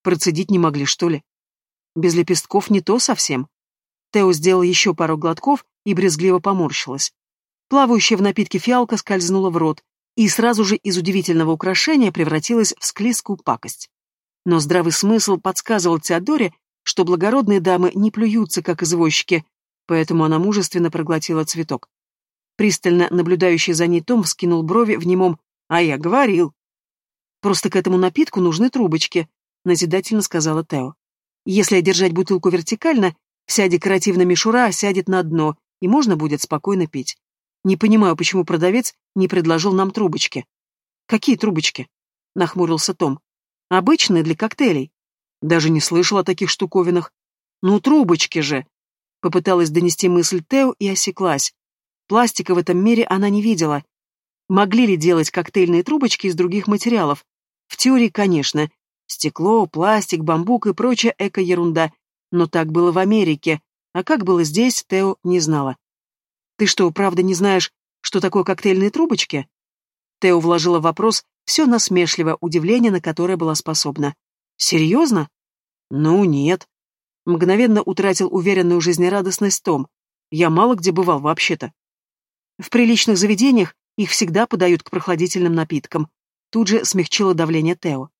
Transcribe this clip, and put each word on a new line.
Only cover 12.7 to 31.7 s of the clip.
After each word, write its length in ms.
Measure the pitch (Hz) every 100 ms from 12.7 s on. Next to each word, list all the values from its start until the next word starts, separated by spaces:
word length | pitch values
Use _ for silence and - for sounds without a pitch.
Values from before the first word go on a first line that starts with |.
| -
в 60 | -
склизкую 520 | - 220 226 - 185
пакость. 540 | - 117 - - - _ _ _ _ _ 180
Но 140 | 170
здравый 320 | 147 180 165
смысл 460 | 160 196 220 - 185
подсказывал 600 | 190 185 - 214 175 165
Теодоре, 540 | - 170 190 302 190 _ _ _
что 240 | - - 175
благородные 540 | 175 196 269 208 202
дамы 320 | 180 180 180
не 160 | 196 208
плюются, 540 | 214 220 220 196 180
как 180 | 160 165
извозчики, 640 | 160 170 160 151 - 165 - _ _ _ -
поэтому 380 | 165 160 165
она 160 | 156 160
мужественно 500 | 190 208 180 180 170
проглотила 540 | 165 151 160 - 160
цветок. 460 | 156 165 160 135 - _ _ _ _ _ _ -
Пристально 520 | 208 175 185 175 175
наблюдающий 640 | 180 170 180 180 165 -
за 120 | 160 170
ней 160 | 170
Том 220 | 165 240
вскинул 400 | 165 - 175 170
брови 320 | 160 208 226 202
в 100 | 170
немом 340 | 185 185 165 _ _ _
"А 160 | 170
я 140 | 170 139
говорил". 560 | 165 254 262 170 160 _ _ _ _ _ _ _ _ _
"Просто 300 | 202 185 202
к 60 | 190
этому 220 | 180 185
напитку 440 | 185 170 311 196
нужны 300 | 175 160 247
трубочки", 580 | 262 190 160 - 175 160 _ _ _ 180
назидательно 580 | 175 175 185 - 220
сказала 420 | 190 170 156 156 160
Тео. 300 | 143 127 - _ _ _ _ -
"Если 340 | 190 190